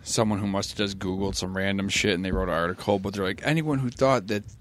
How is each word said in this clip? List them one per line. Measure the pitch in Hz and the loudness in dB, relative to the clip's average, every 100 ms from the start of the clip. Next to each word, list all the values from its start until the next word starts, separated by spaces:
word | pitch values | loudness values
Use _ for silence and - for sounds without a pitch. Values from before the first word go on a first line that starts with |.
someone | - - 110 101 | -4 0 2 2
who | 101 | 0
must | 98 98 | 0 -2
have | - | -2
just | 101 95 | -4 -2
Googled | 95 95 98 95 | -4 -2 -2 -2
some | 92 95 | -4 -2
random | 98 98 98 | 0 0 0
shit | - 107 | 2 2
and | 87 95 | 2 0
they | |
wrote | 92 92 | 0 0
an | 80 | 2
article, | 85 90 - 101 | 0 0 0 0
but | 98 | 0
they're | 101 | -2
like, | 95 101 - | -2 -2 0
"Anyone | 160 156 139 | 0 0 0
who | 127 | -2
thought | - 135 127 98 | 2 4 4 2
that | 104 - - | -2 -4 -6